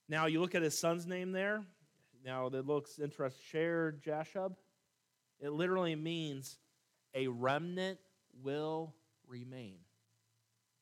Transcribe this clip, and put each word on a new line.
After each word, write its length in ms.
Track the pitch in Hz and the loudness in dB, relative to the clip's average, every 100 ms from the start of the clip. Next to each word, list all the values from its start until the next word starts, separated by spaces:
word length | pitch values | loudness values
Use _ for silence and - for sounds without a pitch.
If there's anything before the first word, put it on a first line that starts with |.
| - | -2
Now, 180 | 156 160 | 2 4
you 140 | 160 | 4
look 140 | 175 | 2
at 80 | 180 | 4
his 140 | 156 - | 2 4
son's 300 | 165 175 170 | 2 2 0
name 240 | 180 185 | -4 -2
there. 320 | 185 202 214 185 _ _ _ _ 123 | 0 0 -2 -6 _ _ _ _ -12
Now, 240 | 131 131 127 | -6 -2 0
that 180 | 131 135 | 0 0
looks 320 | 147 147 - | 0 0 -6
interesting. 440 | 143 - 135 - | -6 -2 -4 -4
Sher 480 | - 160 170 170 160 147 | -6 0 2 2 2 -2
Jashub. 520 | 156 151 160 196 190 185 _ _ _ _ _ _ _ - | -4 -2 -2 -4 -4 -6 _ _ _ _ _ _ _ -8
It 120 | 143 | -4
literally 440 | 151 180 185 175 | 2 2 4 2
means 640 | 156 160 170 156 135 131 - _ _ _ _ _ | 0 -2 -2 -2 -4 -8 -14 _ _ _ _ _
a 140 | 135 131 | 0 0
remnant 720 | 120 127 147 170 180 185 185 _ _ _ 127 | 2 2 2 0 -2 -2 -4 _ _ _ -10
will 520 | 135 147 156 160 160 - _ _ - | -4 -2 -2 -4 -6 -12 _ _ -16
remain. 520 | 123 123 131 107 92 90 _ _ _ _ _ _ _ _ _ | -12 -12 -12 -12 -16 -20 _ _ _ _ _ _ _ _ _